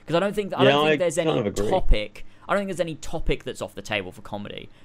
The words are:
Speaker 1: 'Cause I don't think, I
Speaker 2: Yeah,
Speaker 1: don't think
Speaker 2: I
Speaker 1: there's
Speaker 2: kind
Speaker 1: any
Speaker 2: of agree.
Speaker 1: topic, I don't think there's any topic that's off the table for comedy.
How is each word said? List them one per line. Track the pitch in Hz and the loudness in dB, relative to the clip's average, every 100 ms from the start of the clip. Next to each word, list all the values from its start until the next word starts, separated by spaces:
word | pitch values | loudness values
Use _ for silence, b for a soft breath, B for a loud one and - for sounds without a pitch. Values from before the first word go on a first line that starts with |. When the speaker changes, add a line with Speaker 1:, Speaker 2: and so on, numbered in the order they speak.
| - | -2
Speaker 1:
'Cause | 160 | 0
I | |
don't | 202 | 0
think, | 208 196 160 | -2 -4 2
I | |
Speaker 2:
Yeah, | 156 | 4
Speaker 1:
don't | 143 151 | 6 4
think | |
Speaker 2:
I | 151 | 2
Speaker 1:
there's | 175 156 | 0 0
Speaker 2:
kind | 160 | 0
Speaker 1:
any | 143 | 0
Speaker 2:
of | 104 | 0
agree. | 98 104 | -2 0
Speaker 1:
topic, | 185 - 107 104 - - b b | 4 6 6 4 -10 -14 b b
I | |
don't | 190 | -2
think | 196 | -2
there's | 170 | -4
any | 170 151 | -4 -4
topic | - 165 - 139 | -6 -2 0 0
that's | - 113 | -2 -8
off | 98 - | -10 -10
the | |
table | 101 107 90 | -4 -4 -4
for | - | -12
comedy. | - 101 104 95 - b | -12 -10 -10 -12 -14 b